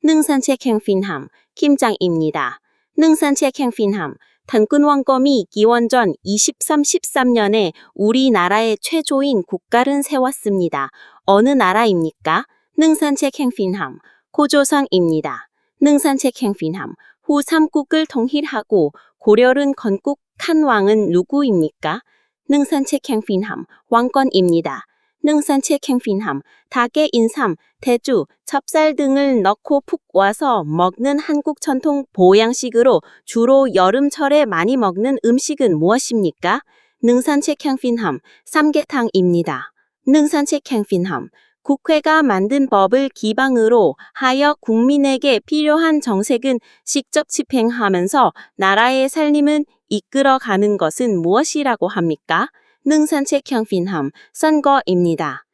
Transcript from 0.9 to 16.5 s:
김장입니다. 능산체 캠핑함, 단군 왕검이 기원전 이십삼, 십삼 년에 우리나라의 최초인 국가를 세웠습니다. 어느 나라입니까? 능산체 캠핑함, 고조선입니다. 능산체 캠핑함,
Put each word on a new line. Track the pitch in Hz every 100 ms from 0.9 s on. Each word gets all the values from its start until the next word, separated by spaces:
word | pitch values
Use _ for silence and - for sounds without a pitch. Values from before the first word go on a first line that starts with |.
| 196 202 151 139 _ _
김장입니다. | - 294 277 240 208 180 165 156 151 127 - _ _ _ -
능산체 | 320 311 294 277 277
캠핑함, | 262 262 233 208 202 156 - _ _ -
단군 | 226 214 294 294
왕검이 | 277 269 254 269 269 175
기원전 | - 214 240 233 254 214 -
이십삼, | 180 208 - - - 302
십삼 | 285 359 - 285 254
년에 | 233 208 220 185 - -
우리나라의 | - 208 247 262 214 175 208 226 214
최초인 | - 330 302 269 277 233
국가를 | 175 185 _ 233 247 285
세웠습니다. | 277 285 254 262 214 196 170 139 135 _ - _ -
어느 | 196 247
나라입니까? | 277 190 202 233 180 160 _ - 170 - _ _ -
능산체 | 320 311 294 277 277
캠핑함, | - 254 247 190 196 143 123 _ _ _
고조선입니다. | - 294 294 277 294 269 185 170 160 147 - - _ _ _
능산체 | 285 285 294 269 269
캠핑함, | - 226